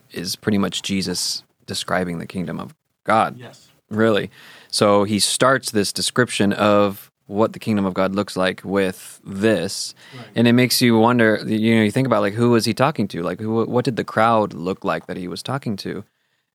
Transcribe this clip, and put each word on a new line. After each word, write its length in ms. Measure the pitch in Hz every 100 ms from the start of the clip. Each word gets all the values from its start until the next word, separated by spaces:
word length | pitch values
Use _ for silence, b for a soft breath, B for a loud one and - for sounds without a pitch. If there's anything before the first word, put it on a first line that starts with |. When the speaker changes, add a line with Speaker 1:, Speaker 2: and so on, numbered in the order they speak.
| _
Speaker 1:
is 240 | - 87 -
pretty 200 | - 101
much 260 | 92 -
Jesus 600 | - 98 90 87 - - _ _ -
describing 520 | 98 - 92 90 85
the 80 | 90
kingdom 340 | 98 82 82
of 140 | - _ _ _
God. 320 | - 110 82 123
Speaker 2:
Yes. 320 | 117 - _ _ -
Speaker 1:
Really. 400 | 107 113 101 95 B B B B
So 340 | - 104 101
he 140 | 101 104
starts 540 | - - 127 131 -
this 200 | 107 95
description 600 | - - - 135 - 101
of 580 | - 104 104 101 98 - _ -
what 260 | 104 110
the 60 | -
kingdom 280 | 113 104 98
of 80 |
God 200 | 95 95
looks 220 | 98 101 95
like 260 | 92 92
with 560 | 95 98 92 - - -
this. 720 | - 98 110 92 90 - - - B B
Speaker 2:
Right. 100 | B
Speaker 1:
And 140 | 120 117
it 60 |
makes 280 | 120 123 -
you 160 | 123 113
wonder, 420 | 113 123 110 107 -
you 300 | 110 113 113
know, 60 |
you 80 | 104
think 160 | 131 131
about, 140 | 107
like, 120 | 101
who 160 | 107 120
was 140 | 117
he 100 | 104
talking 320 | 107 139 147 98
to? 140 | 87
Like, 160 | 87 92
who, 260 | 107 113
what 200 | 110 120
did 120 | 131 110
the 80 |
crowd 500 | - 110 113 113 101
look 280 | - 87 95
like 240 | 90 82 -
that 100 | 90
he 100 | 90
was 140 | 87
talking 340 | - 135 123 98
to? 280 | - 82 - _ _ _ _